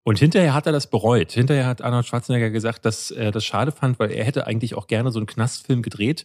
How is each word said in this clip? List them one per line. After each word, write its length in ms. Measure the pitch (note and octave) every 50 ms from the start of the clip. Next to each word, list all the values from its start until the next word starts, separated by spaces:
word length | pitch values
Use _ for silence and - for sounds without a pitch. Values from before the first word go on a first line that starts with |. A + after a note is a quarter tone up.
| -
Und 160 | A2+ G#2+ -
hinterher 340 | C#3+ D#3+ - G3+ F3 D3 C3+
hat 100 | D3+ -
er 40 | E3
das 160 | D3+ C#3+ - -
bereut. 440 | - G#2+ G2+ A2 B2 A#2 G#2 -
Hinterher 340 | - A#2 B2 C#3 D3 C#3 B2+
hat 160 | B2+ B2 -
Arnold 240 | - A#2+ B2 A#2+ A#2
Schwarzenegger 440 | - - A#2+ - - B2+ A#2+ A#2 A2
gesagt, 340 | G#2+ A2+ G#2+ A#2 A#2 - -
dass 260 | A2+ G2+ - - -
er 220 | - - A2+ G#2+
das 120 | G2 A2 -
schade 280 | - - G2+ B2 D#3
fand, 260 | - - C#3 B2+ B2 -
weil 140 | A2+ G#2
er 120 | - - A2
hätte 220 | B2+ - - -
eigentlich 280 | - A2+ A2+ B2 A#2 -
auch 100 | - -
gerne 240 | - A2+ A2 A#2+ C3
so 80 | A2+ A2+
einen 80 | G#2+
Knastfilm 560 | - - A#2 A2+ B2 - - - - C3+ A#2+
gedreht 400 | A2+ G2+ - - G#2 B2+ E3 - -